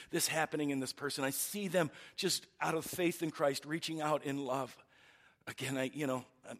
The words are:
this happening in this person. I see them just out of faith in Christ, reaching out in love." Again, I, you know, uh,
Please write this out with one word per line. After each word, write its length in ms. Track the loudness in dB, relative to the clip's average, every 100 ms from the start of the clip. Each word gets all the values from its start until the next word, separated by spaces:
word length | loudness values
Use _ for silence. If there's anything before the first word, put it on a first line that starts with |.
| -4
this 160 | 0 2
happening 420 | 2 2 2 2
in 120 | 0
this 120 | -2
person. 300 | -4 -4 0
I 80 | 0
see 380 | 0 -2 -2 2
them 200 | 4 2 -2 -12 -2
just 280 | 0 0 -4 -4
out 140 | 0
of 100 | 0
faith 380 | -2 2 2 2
in 80 | -2
Christ, 340 | 2 2 2
reaching 360 | -2 -4 -2 -2
out 240 | 2 2
in 200 | 0 -2
love." 320 | 0 -2 -2 -8 -20 -20 -20 -20 -20 _ -12
Again, 280 | -6 -2 0
I, 120 | 0
you 140 | 0 -2
know, 180 | -2 -4 _
uh, 60 | -16